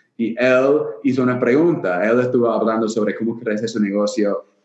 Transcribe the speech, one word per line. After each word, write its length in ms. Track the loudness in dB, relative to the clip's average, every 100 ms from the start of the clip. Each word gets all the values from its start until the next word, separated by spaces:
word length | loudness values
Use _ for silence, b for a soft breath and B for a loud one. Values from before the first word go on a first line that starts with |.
| _ -6
Y 160 | -4 0
él 400 | 2 4 4 2 0 -4
hizo 180 | -2 0
una 180 | 0 0
pregunta, 640 | 2 4 2 0 -2 0 2
él 100 | 2
estuvo 300 | 2 2 2
hablando 380 | 2 0 0 -2
sobre 240 | -2 -2 -2
cómo 240 | -6 -6
crece 280 | -6 -4 -4
su 120 | -2
negocio. 680 | -2 0 -2 0 -2 -2 -8 _